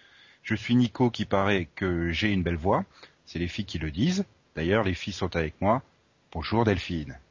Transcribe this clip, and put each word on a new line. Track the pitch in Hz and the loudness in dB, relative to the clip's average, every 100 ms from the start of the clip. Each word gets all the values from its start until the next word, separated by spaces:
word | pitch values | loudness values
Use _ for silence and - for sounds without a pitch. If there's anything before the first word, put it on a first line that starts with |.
| - - - _ | -20 -20 -20 _
Je | - | -4
suis | 110 - 123 | -4 2 4
Nico | 120 - 123 | 4 2 0
qui | 117 101 | 0 0
paraît | 98 98 98 82 - | 2 4 2 0 -4
que | 95 85 85 | -2 0 0
j'ai | 82 107 | 0 0
une | 98 | 0
belle | 85 85 | 0 0
voix, | 90 131 190 - - _ - | 2 0 0 -12 -20 _ -10
c'est | 82 | -6
les | 87 | -4
filles | - 101 | -4 -6
qui | 78 | -6
le | 78 | -4
disent. | 73 151 185 196 _ _ - | 0 0 0 -4 _ _ -4
D'ailleurs, | 82 107 | 2 2
les | 98 | 2
filles | 90 - | -2 -6
sont | 95 90 87 | -6 -4 -2
avec | 78 - | -4 0
moi. | 95 123 - _ _ _ - | 2 2 -2 _ _ _ -14
Bonjour | 87 - 110 | -10 -2 2
Delphine. | 113 87 - 85 69 64 _ | 4 2 0 -6 -6 -12 _